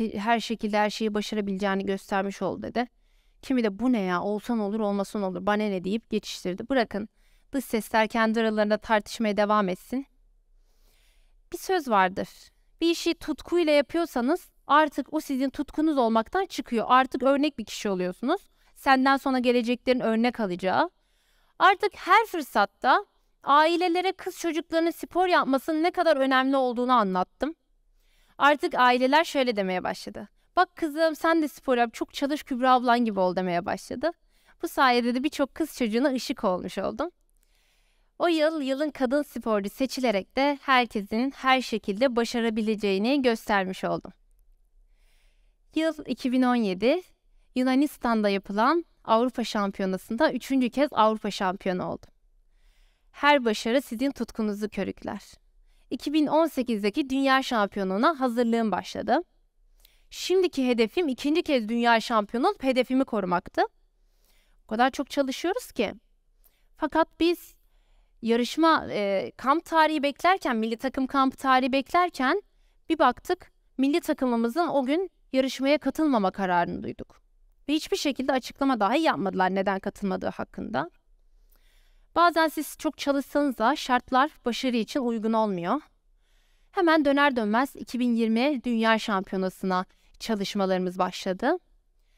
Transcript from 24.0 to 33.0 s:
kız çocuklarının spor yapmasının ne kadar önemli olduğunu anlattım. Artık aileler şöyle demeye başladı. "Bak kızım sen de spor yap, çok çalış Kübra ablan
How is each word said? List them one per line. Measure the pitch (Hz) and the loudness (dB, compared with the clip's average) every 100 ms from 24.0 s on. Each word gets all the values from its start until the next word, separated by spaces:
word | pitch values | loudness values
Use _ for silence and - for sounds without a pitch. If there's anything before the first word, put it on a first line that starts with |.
| 359 | -2
kız | 381 381 - | -4 -8 -8
çocuklarının | 339 320 320 330 330 | -6 -4 -2 -2 -2
spor | - 277 339 370 | -2 -6 -2 2
yapmasının | 320 254 269 - 311 | 2 2 -2 -2 -2
ne | 339 | 0
kadar | 359 330 285 | 0 2 2
önemli | 269 262 262 269 | 2 2 2 0
olduğunu | 254 240 247 | 0 -2 0
anlattım. | 247 196 185 185 - 269 330 _ _ _ _ _ _ _ - | 2 2 0 -4 -4 -8 -8 _ _ _ _ _ _ _ 0
Artık | 277 294 349 | 2 4 0
aileler | 254 247 247 254 294 | 2 4 4 4 2
şöyle | 339 294 247 208 | 2 0 0 0
demeye | 185 180 | -2 -2
başladı. | - 175 - 220 208 _ _ - | -4 -6 -10 -14 -16 _ _ 0
"Bak | 359 - | 0 0
kızım | 320 294 320 302 | -6 0 0 0
sen | 330 330 | 0 2
de | 302 | 0
spor | - - 247 | -4 -2 0
yap, | 233 | 0
çok | - - | -2 -10
çalış | - 277 294 | -4 -4 -4
Kübra | - 240 262 | -6 0 4
ablan | 254 247 240 | 4 4 2